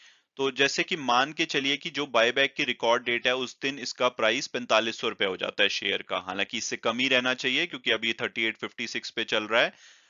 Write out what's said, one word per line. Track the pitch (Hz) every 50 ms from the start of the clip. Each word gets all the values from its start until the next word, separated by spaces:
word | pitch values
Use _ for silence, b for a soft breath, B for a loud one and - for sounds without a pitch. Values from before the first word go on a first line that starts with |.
| b b b b b b _
तो | - 135 135
जैसे | 127 135 139 139 - 185 165
कि | - 190
मान | 160 135 127 120 127 135 151 160
के | 160 165
चलिए | 156 - 143 135 139 143
कि | 139 - 135
जो | - 143 147
बायबैक | 139 117 113 113 120 120 135 139 139 -
की | - 143
रिकॉर्ड | 123 120 - 127 117 117 123 120
डेट | 120 120 117 -
है, | 127 127
उस | 131 127 113 - _
दिन | - 135 143 131
इसका | 127 - - - 123
प्राइस | 123 - - 110 110 117 139 -
पैंतालीस | - - 127 123 123 113 110 110 113 107
सौ | - - 113
रुपए | 101 - 104
हो | 95 92
जाता | 90 95 95 - - 101
है | 98
शेयर | - - 101 98 95 92
का। | - - 95
हालांकि | 92 90 92 92 98 101 - 113
इससे | 113 - - 123
कम | 104 - 117 113 123
ही | 131
रहना | 135 131 123 127 127 127
चाहिए, | 127 - 131 127 147 175
क्योंकि | 175 147 127 - 123
अभी | 113 110 113 113 110
थर्टी | - 120 104 - 113 113
एट | 110 110
फिफ्टी | - - 101 - - 120
सिक्स | - - 117 - -
पे | - 117 110
चल | - 117 107 107
रहा | 104 110 123
है | 147 180 B B B B B B B